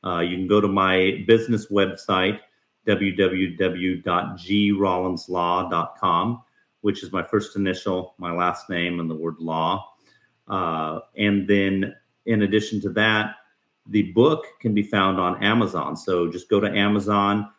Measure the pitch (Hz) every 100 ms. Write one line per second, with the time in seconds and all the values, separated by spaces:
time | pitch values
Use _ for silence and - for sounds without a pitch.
0 | 95 87 87 90 92 104 101 98 95 92
1 | 92 - 98 113 113 110 - 101 98 95
2 | - 95 92 107 _ _ _ _ - 98
3 | 101 90 92 92 92 85 92 87 92 90
4 | 92 87 85 87 - 104 104 98 98 90
5 | 92 85 - 90 87 90 92 85 82 -
6 | 95 85 104 120 _ _ _ _ 104 98
7 | 90 92 87 107 101 101 98 92 - 92
8 | 90 _ 90 85 90 87 - 87 87 87
9 | 82 78 82 80 82 80 82 98 95 _
10 | _ _ _ _ _ 95 87 80 78 78
11 | - - 101 101 92 101 98 98 95 -
12 | _ _ - 110 101 107 104 107 101 87
13 | 107 107 107 - _ _ _ _ - 107
14 | 90 92 139 156 - _ 117 104 101 104
15 | 95 92 90 90 101 113 101 87 69 80
16 | - 90 85 90 - 101 104 104 101 104
17 | 98 104 101 104 104